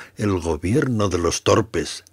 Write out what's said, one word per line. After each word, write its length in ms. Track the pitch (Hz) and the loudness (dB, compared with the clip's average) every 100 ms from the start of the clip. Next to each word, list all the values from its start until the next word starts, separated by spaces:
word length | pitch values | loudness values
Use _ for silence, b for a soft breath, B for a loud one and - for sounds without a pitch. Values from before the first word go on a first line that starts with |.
| B B | B B
el 220 | 104 92 | -2 0
gobierno 680 | 82 76 87 131 135 110 104 | -2 -2 0 0 0 0 0
de 100 | 87 | 0
los 240 | 85 - | 0 0
torpes, 600 | - 101 110 82 73 - - | 2 4 2 -2 -4 -8 -16